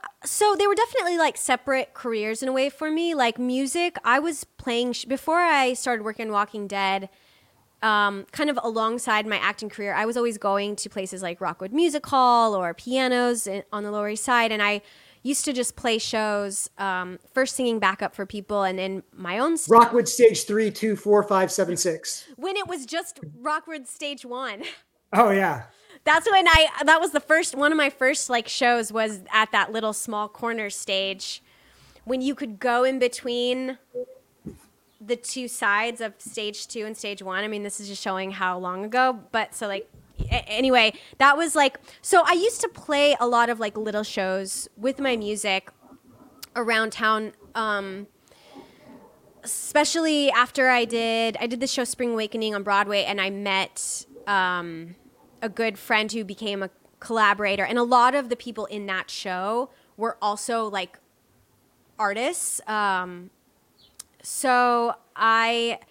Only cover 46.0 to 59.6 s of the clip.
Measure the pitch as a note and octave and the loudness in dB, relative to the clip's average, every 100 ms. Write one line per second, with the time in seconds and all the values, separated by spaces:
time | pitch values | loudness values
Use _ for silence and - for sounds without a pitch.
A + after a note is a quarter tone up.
46 | _ - - - - A#3+ A3+ A3 A3+ - | _ -20 -20 -20 -10 -4 0 0 0 0
47 | A3 G#3+ G#3+ - - A3 A3 G3+ G3 F#3+ | 0 0 -2 -12 -12 -6 -2 -2 -4 -10
48 | G3+ _ _ _ - C#4 - - - - | -14 _ _ _ -20 -20 -20 -20 -20 -20
49 | - _ _ _ - - - D4 D4+ E4 | -20 _ _ _ -10 -8 0 2 2 2
50 | D#4+ D4 C#4 A3+ B3 - B3+ B3 A3+ A#3 | 2 2 2 2 2 2 4 4 2 0
51 | A3+ A3+ A3+ G#3 A#3+ A#3+ C4+ - A#3+ - | 0 0 0 -2 -4 -4 -4 -2 -4 -2
52 | A#3+ A3+ G#3+ A3+ A3 G#3 G3+ G3+ G3+ G3+ | -2 -2 -4 -4 -4 -2 0 0 2 0
53 | F3+ G3+ F#3+ G3 G3+ F#3+ - - - - | 0 0 -2 -2 -2 -2 -2 -6 -10 -10
54 | - - - G3 F#3 F3+ E3+ E3 E3+ F3+ | -12 -12 -2 0 2 -2 -6 -10 -14 -18
55 | _ _ _ - A3+ F#3+ A3+ G3 - A3 | _ _ _ -10 -8 -4 -4 -4 -2 0
56 | G#3+ A3+ G3 G3 G#3+ G3 F#3+ _ _ - | 0 -6 -8 -8 -8 -6 -8 _ _ -18
57 | - A3+ G#3 G3+ G#3 G3 F#3+ A#3+ A#3+ B3 | -4 2 2 2 0 0 -2 0 2 4
58 | B3 C#4+ B3 A#3+ A#3+ A3 G#3 G#3 G3 F#3 | 4 2 -2 -6 -8 -10 -10 -8 -6 -6
59 | - - G3+ F3+ G3 A#3 | -6 -8 -6 -4 -2 -4